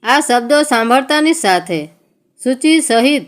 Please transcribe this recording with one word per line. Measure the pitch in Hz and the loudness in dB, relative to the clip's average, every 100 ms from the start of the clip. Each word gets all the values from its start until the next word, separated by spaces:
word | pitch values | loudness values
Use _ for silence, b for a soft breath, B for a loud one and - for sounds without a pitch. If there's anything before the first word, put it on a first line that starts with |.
આ | 214 269 | 2 0
શબ્દો | 311 262 233 294 | 2 -2 2 0
સાંભળતાની | 294 240 226 254 269 302 302 | 2 0 2 0 2 0 0
સાથે | 330 202 180 175 165 156 _ _ _ _ _ | 0 0 -2 -2 -8 -8 _ _ _ _ _
સૂચિ | 247 262 311 320 | -6 -2 0 0
સહિત | - 226 247 294 | 2 0 2 -2